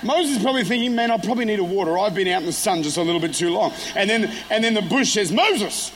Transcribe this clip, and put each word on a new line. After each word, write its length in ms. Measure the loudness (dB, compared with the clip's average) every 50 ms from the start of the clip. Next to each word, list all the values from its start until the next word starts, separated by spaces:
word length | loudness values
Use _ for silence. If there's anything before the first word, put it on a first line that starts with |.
| 0
Moses 320 | 2 2 2 2 2 0
is 60 | 0 0
probably 180 | 2 2 0 0
thinking, 320 | 0 0 0 0 0 0
"Man, 160 | 0 2 2
I 60 | 0
probably 280 | 0 0 -2 -2 0 0
need 140 | 0 0 0
a 60 | 0
water. 340 | 0 0 0 0 0 2 2
I've 160 | 0 0 0
been 140 | 0 0 0
out 140 | 0 0 -2
in 40 |
the 60 | -2 -4
sun 320 | -2 0 0 0 0 0
just 140 | -2 -2 -2
a 40 | 0
little 180 | 0 0 0
bit 140 | 0 -2 -2
too 160 | -2 0 0
long." 220 | 2 2 0 0 -2 -4 -10 -6 -2
And 120 | -2 0 2
then, 240 | 2 0 0 -2 -4 -8 -6 -2
and 140 | 0 2 2
then 120 | 2 2
the 80 | 0 0
bush 300 | 0 0 0 2 2 0
says, 200 | 0 0 0 2
"Moses." 580 | 2 2 2 2 0 -2 -4 -4 -6 -8 -8 -12